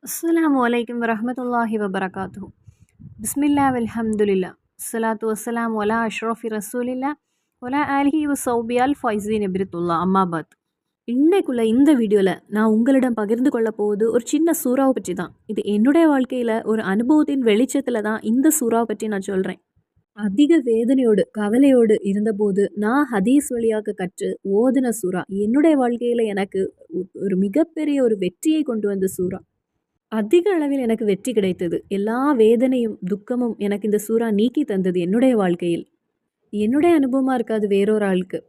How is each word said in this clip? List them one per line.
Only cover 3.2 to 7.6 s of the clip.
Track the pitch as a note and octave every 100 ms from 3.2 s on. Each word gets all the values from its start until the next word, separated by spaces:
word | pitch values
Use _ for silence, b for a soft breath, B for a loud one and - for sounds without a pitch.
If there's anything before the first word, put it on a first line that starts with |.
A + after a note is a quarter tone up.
| G#3+ C#4 D4 C#4+ C#4
வல்ஹம்துலில்லா. | B3 A3+ G#3+ A3+ G#3+ G#3 F#3+ F3+ - _ _
ஸலாத்து | - A#3 A3+ A3 A3
வஸ்ஸலாமு | G#3+ A#3+ A#3 A#3 A3
அலா | G#3 A3+
அஷ்ரஃபி | A3+ - A3 A3+ A3+
ரசூலில்லா | G#3+ G#3 B3 B3 B3+ C4+ D4 _ _ _ _